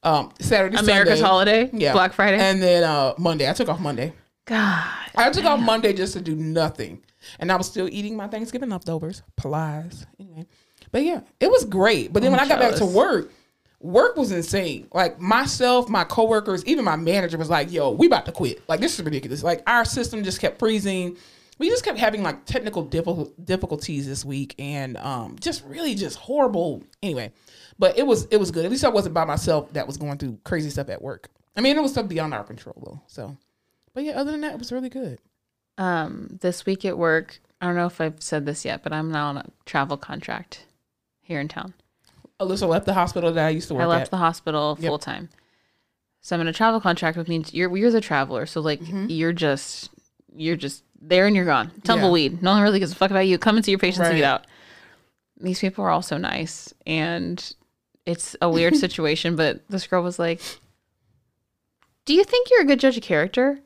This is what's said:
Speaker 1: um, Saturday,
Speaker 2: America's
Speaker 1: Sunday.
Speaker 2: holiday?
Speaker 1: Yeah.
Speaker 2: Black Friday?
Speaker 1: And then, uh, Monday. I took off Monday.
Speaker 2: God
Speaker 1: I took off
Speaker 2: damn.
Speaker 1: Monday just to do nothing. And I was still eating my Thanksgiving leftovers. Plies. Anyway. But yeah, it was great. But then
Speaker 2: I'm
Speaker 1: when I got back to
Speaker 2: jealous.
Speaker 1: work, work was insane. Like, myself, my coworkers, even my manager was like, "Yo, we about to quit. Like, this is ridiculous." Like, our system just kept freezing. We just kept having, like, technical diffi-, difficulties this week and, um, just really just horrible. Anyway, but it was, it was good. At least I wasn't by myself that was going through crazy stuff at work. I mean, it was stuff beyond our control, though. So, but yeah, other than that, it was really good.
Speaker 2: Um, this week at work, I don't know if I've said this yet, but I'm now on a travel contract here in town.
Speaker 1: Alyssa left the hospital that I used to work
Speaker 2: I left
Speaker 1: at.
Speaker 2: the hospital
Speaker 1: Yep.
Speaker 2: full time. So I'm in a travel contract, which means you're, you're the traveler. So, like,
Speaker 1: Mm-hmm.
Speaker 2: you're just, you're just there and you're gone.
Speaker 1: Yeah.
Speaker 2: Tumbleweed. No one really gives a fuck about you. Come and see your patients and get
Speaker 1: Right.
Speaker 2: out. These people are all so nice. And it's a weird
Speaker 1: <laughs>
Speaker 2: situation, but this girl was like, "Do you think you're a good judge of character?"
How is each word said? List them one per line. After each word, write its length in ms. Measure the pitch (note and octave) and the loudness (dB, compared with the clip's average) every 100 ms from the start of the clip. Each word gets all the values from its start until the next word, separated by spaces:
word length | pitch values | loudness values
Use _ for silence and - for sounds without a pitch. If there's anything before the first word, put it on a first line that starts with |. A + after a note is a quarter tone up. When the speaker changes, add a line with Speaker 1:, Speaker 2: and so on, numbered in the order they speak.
Speaker 1:
um, 300 | E3+ D3+ - - | 2 0 0 -6
Saturday, 360 | - A3 F#3+ G3+ | 0 2 4 2
Speaker 2:
America's 400 | G#3+ G3+ F#3+ D#3 | 4 6 6 6
Speaker 1:
Sunday. 100 | F#3+ | 6
Speaker 2:
holiday? 420 | F#3 G3 A3 B3+ | 6 6 4 2
Speaker 1:
Yeah. 180 | A#3 D3 | 0 2
Speaker 2:
Black 200 | D#3+ F#3 | 4 4
Friday? 240 | - G3+ G3 | 2 2 4
Speaker 1:
And 240 | F#3+ F#3+ | 4 4
then, 200 | F#3 F3 | 4 4
uh, 280 | E3 D3 C3+ - | 4 2 0 0
Monday. 300 | F3 D#3+ C3+ | 0 0 0
I 40 | |
took 160 | D3+ A3+ | 0 -2
off 120 | E3 | -2
Monday. 340 | D#3+ B2 C#3+ - _ _ - | -4 -4 -6 -8 _ _ -4
Speaker 2:
God 400 | A3+ G#3 E3+ - - - - | 0 2 0 -4 -8 -6 0
Speaker 1:
I 140 | A#3+ | 2
took 140 | D#4+ | 2
off 140 | E4 C#4+ | 2 2
Speaker 2:
damn. 80 | A#3 | 2
Speaker 1:
Monday 260 | A3+ A3 | 2 2
just 220 | F#3+ F#3 | 0 -2
to 60 | F#3 | -4
do 120 | E3+ | -6
nothing. 680 | D#3 D#3 D#3+ D#3 - G#2+ E2+ _ _ - - | -4 -2 0 -2 -2 -10 -12 _ _ -20 -10
And 140 | F3 | -2
I 40 | F#3 | -2
was 100 | F#3 | -2
still 180 | - F#3 | -6 -6
eating 240 | G3+ G#3 G#3+ | -6 -8 -8
my 100 | G3+ | -8
Thanksgiving 420 | G#3+ A3+ B3 B3+ | -8 -8 -8 -6
leftovers. 520 | F#3+ - E3 D#3+ F#3 - - | -8 -6 -6 -8 -12 -14 -10
Plies. 680 | C3+ D3+ D#3+ D3+ E3 - - _ | -4 -4 -4 -6 -10 -16 -20 _
Anyway. 280 | G3 D#3 F3 _ _ _ - | -20 -16 -18 _ _ _ -6
But 120 | A3+ | -2
yeah, 160 | D4+ E4+ - _ | 0 -2 -8 _
it 120 | - | 4
was 140 | B4 A3+ | 4 4
great. 460 | F#3+ G3 G3 G#2+ | 2 4 4 2
But 100 | F#3+ | 2
then 100 | B3 | 4
Speaker 2:
I'm 60 | C4 | 4
Speaker 1:
when 80 | C#4 | 4
I 20 | |
got 100 | C#4+ | 4
back 140 | B3 | 4
to 60 | - | 2
Speaker 2:
jealous. 160 | G3 | 2
Speaker 1:
work, 380 | F#3 F4+ A#3 - _ _ _ _ _ | 4 4 2 -2 _ _ _ _ _
work 380 | E3 F#3+ A#4+ A#4+ | 0 4 4 2
was 160 | A#3 | -2
insane. 560 | F3+ E3 G3 F3+ B2+ - | -2 -2 -2 -2 -6 -6
Like, 280 | - F3+ E3 | 0 0 0
myself, 680 | F3+ A3+ C#4 - B3 B3 B3 | 0 2 0 0 4 4 2
my 140 | G3+ | 0
coworkers, 600 | F3 - A3 A3 G#3 F#3 | 0 2 2 2 0 -4
even 200 | F#3 D4+ | 0 0
my 120 | G#3+ D#3 | 2 0
manager 400 | E3 G3 F3+ E3 | 0 0 0 -4
was 140 | D#3 | 0
like, 200 | E3 C#3+ | 0 0
"Yo, 200 | E3+ C#3 | 0 0
we 160 | A#2 E4+ | 4 6
about 180 | A#3 D3+ | 6 0
to 60 | |
quit. 340 | - C#3 - - | -4 -4 -4 -4
Like, 120 | F3 | -2
this 180 | C4+ - | 0 -2
is 60 | |
ridiculous." 400 | D#3+ C#3+ A#2 C#3+ | -4 -4 -6 -4
Like, 180 | E3+ E3+ - | -2 -2 2
our 180 | A#3+ | 2
system 400 | A3+ - A#3+ A3 | 2 -2 -4 -4
just 160 | G3 F#3 | -6 -2
kept 180 | - - | -4 0
freezing. 580 | A3 A3 G3 F#3+ F3+ F3 - _ _ _ | 0 0 -2 -2 -4 -8 -20 _ _ _
We 100 | D#4+ | -2
just 160 | A#4+ | 0
kept 140 | A4 A#3 | -2 0
having, 240 | A3+ G#3+ | 0 0
like, 240 | F#3 D3 - | -4 -4 -6
technical 380 | C4 G#3+ G3+ D3+ | -4 -4 -6 -4
diffi-, 440 | D#3+ E3+ E3+ D3 - | -4 -2 -4 -6 -12
difficulties 640 | F3 F#3 F#3 D3 - D3 C#3 | -4 -4 -2 -8 -6 -6 -6
this 160 | C3+ | -8
week 300 | C#3 C#3 C3+ - | -8 -8 -8 -10
and, 380 | C#3+ C#3+ C3+ A#2+ | -10 -8 -8 -10
um, 400 | - C3 A2 - | -8 -8 -10 -8
just 220 | E4 D#4 - | -8 -8 -10
really 280 | C#4 D#4+ | -8 -6
just 220 | G3+ F#3+ - | -4 -6 -8
horrible. 640 | - C#4+ C4 G3+ E3+ C3+ - _ | -6 0 2 2 -2 -4 -12 _
Anyway, 300 | G3+ C#3 G#2 _ _ - - _ | -6 -6 -8 _ _ -20 -20 _
but 200 | F#3 - | 2 4
it 80 | C#4 | 2
was, 180 | A3 - | 2 2
it 80 | G#3+ | 2
was 120 | F3+ | 2
good. 140 | E3 | -2
At 60 | E3+ | -2
least 140 | B3+ | 0
I 40 | G3+ | 2
wasn't 260 | G#3+ F#3 | 2 0
by 120 | E3 D#3 | -2 -2
myself 440 | D3 - D#3 D3 | -2 0 0 -2
that 120 | D3+ - | -8 -8
was 120 | D3 | -8
going 180 | D3 C#3+ | -10 -8
through 220 | C3+ G#2+ | -8 -10
crazy 280 | - F3 D3+ | -6 -4 -4
stuff 180 | C#3+ C#3 | -6 -8
at 140 | - | -10
work. 260 | C3+ B2+ - _ _ - | -10 -14 -18 _ _ 0
I 40 | |
mean, 160 | B3+ D4 | 2 2
it 60 | |
was 100 | C#4 | 0
stuff 160 | C#4 G#3 | -2 -4
beyond 240 | D#3+ D#3 | -4 -4
our 120 | A#2+ | -6
control, 320 | G2+ A2 - - | -10 -16 -18 -18
though. 160 | - C#3+ _ | -18 -18 _
So, 300 | - G#2 C#3 _ _ _ _ _ | -16 -14 -16 _ _ _ _ _
but 120 | - | -10
yeah, 80 | D4+ C#4+ | -8 -4
other 120 | C#4+ | -4
than 80 | D4+ | -4
that, 140 | D4+ | -6
it 40 | A#3+ | -8
was 140 | A#3+ | -8
really 160 | B3 B3+ | -8 -8
good. 300 | C4 A3+ A#2+ _ _ _ _ _ - | -8 -10 -12 _ _ _ _ _ -6
Speaker 2:
Um, 600 | F#3 F3 D#3 - - F#3 | -2 -2 -4 -10 -14 -6
this 240 | F3+ F3+ - | -4 -4 -4
week 180 | F#3+ | -4
at 140 | F#3+ F3 | -4 -2
work, 420 | E3 D#3+ D#3+ - _ _ | 2 0 -2 -20 _ _
I 60 | F3+ | -4
don't 80 | |
know 120 | F3 F3 | -2 -2
if 160 | E3+ | -2
I've 200 | D#3+ D#3 | -6 -6
said 220 | - D#3 | -4 -4
this 220 | C#3+ D3+ - | -4 -6 -8
yet, 160 | - | -8
but 100 | - | -6
I'm 180 | D#3 D#3+ | -6 -4
now 180 | D#3 D3 | -4 -4
on 100 | C#3 | -6
a 80 | - _ | -12 _
travel 320 | - D#3+ C#3 C#3+ | -6 -2 -2 -4
contract 680 | - C3+ - A2 F3 - _ _ _ _ _ _ | -8 -12 -10 -10 -10 -20 _ _ _ _ _ _
here 180 | _ D#3+ | _ -8
in 80 | D3 | -8
town. 240 | - F#3 - _ _ _ _ - _ | -10 -14 -18 _ _ _ _ -20 _
Speaker 1:
Alyssa 300 | F#3+ F3 F#3 | -4 -2 2
left 160 | E3 | 2
the 80 | G3+ | 2
hospital 400 | F#3+ F3 - E3+ | 0 0 0 0
that 140 | E3 D#3 | 2 0
I 20 | |
used 200 | D#3 D3+ | 0 -4
to 60 | |
work 100 | E3 | -2
Speaker 2:
I 20 | E3+ | 2
left 200 | E3 E3 | 2 0
Speaker 1:
at. 40 | |
Speaker 2:
the 60 | F#3 | 0
hospital 580 | E3 E3+ - D#3 D3+ D3 | 0 0 -4 -2 -2 -2
Speaker 1:
Yep. 100 | D#3+ | -4
Speaker 2:
full 100 | D3 | -4
time. 320 | - B2+ E3 _ _ _ _ _ _ _ _ _ | -6 -12 -12 _ _ _ _ _ _ _ _ _
So 160 | - E3+ | -8 -4
I'm 60 | |
in 60 | E3 | -4
a 40 | |
travel 280 | E3 A3+ A3+ | 2 2 2
contract, 360 | G3 E3+ E3 E3 | 0 0 -2 -2
which 120 | E3+ | -4
means 260 | E3 D#3 | -4 -4
you're, 200 | - F3+ F#3 | -4 -2 2
you're 120 | A#3 | 4
the 100 | A3+ | 4
traveler. 420 | G#3+ D3+ C3+ A#2+ | 2 -2 0 -4
So, 160 | B2+ E3 | -6 -4
like, 200 | D#3 D3 | -4 -4
Speaker 1:
Mm-hmm. 260 | E3 F#3+ G#3 | -6 -6 -4
Speaker 2:
you're 240 | E3 E3 | -2 -2
just, 560 | E3+ D#3 C#3 - - - _ _ _ _ - | 0 0 -2 -6 -14 -16 _ _ _ _ -6
you're 200 | D#3+ E3+ | -2 -2
just 280 | - C#4 _ _ | -4 -10 _ _
there 260 | D3+ F3+ G3 | 2 4 6
and 80 | |
you're 120 | G3+ F3+ | 4 4
gone. 240 | C#3 G#2+ - | 2 0 -6
Speaker 1:
Yeah. 40 | |
Speaker 2:
Tumbleweed. 580 | - A3 G3 F3 C#3+ E3+ | 0 4 6 4 2 0
No 80 | F3+ | 2
one 80 | G#3 | 4
really 160 | G#3 G3 | 6 4
gives 140 | F3+ | 0
a 40 | F3+ | 0
fuck 140 | F#3+ | 2
about 160 | G3 F#3+ | 4 4
you. 120 | F3+ | 4
Come 180 | - G#3+ | 4 2
and 80 | |
see 60 | G#3 | 2
your 60 | F#3+ | 2
patients 280 | F3+ F3+ E3+ | 2 2 2
and 100 | E3 | 4
get 40 | |
Speaker 1:
Right. 40 | C#3+ | 2
Speaker 2:
out. 120 | B2+ - - - - - _ _ _ _ _ | 2 -4 -20 -20 -20 -20 _ _ _ _ _
These 200 | F#3 F#3 | -6 -2
people 220 | F#3+ F#3 | -2 -2
are 60 | F#3+ | 0
all 120 | E3 | 0
so 160 | F3+ D3+ | 0 -4
nice. 560 | F3+ - E3 - - _ - | -4 -4 -8 -10 -18 _ -6
And 680 | D#3+ D#3+ E3+ E3+ F3 - - _ _ _ _ | -2 -2 -2 -6 -8 -10 -16 _ _ _ _
it's 320 | - E3+ - - | -8 -8 -8 -2
a 80 | F3 | 0
weird 260 | E3 E3 D4+ | 4 4 4
Speaker 1:
<laughs> 80 | |
Speaker 2:
situation, 500 | F3+ - D#3 D#3 E3+ | 2 -2 -2 0 0
but 280 | E3 D#3 - _ | 0 0 -2 _
this 160 | G3 - | -8 -2
girl 160 | F#3 | -2
was 160 | F3 F3 | -2 -2
like, 240 | E3+ E3 - - _ _ _ _ _ _ _ _ _ _ _ _ _ _ | -4 -4 -8 -16 _ _ _ _ _ _ _ _ _ _ _ _ _ _
"Do 80 | - | 2
you 100 | D#4 | 4
think 240 | G4 B4 B4 | 4 2 6
you're 120 | B4 | 6
a 40 | D4 | 6
good 140 | C#4 | 6
judge 160 | C4+ A#3 | 4 2
of 40 | |
character?" 580 | - E3 F3 - C4 C#4 | 0 0 2 2 0 0